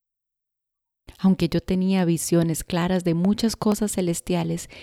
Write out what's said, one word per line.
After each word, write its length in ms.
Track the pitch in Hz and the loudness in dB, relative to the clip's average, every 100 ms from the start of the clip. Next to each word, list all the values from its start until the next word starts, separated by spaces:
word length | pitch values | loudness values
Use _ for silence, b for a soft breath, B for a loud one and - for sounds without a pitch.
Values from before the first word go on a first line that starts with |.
| _ _ _ _ _ _ _ _ _ _ - - | _ _ _ _ _ _ _ _ _ _ -20 -2
Aunque 260 | 190 185 170 | 2 2 2
yo 120 | 170 | 0
tenía 420 | - 185 185 190 | -2 0 2 2
visiones 600 | 175 165 - 170 165 156 | 2 0 2 2 2 -2
claras 400 | - 180 170 185 | -4 -2 0 0
de 100 | 175 | 0
muchas 420 | 165 185 208 226 - | 0 2 2 -2 -2
cosas 360 | 220 208 208 | -2 0 -2
celestiales 800 | - 180 170 - 180 165 170 - B | -2 -2 -2 -2 -2 -2 -6 -8 B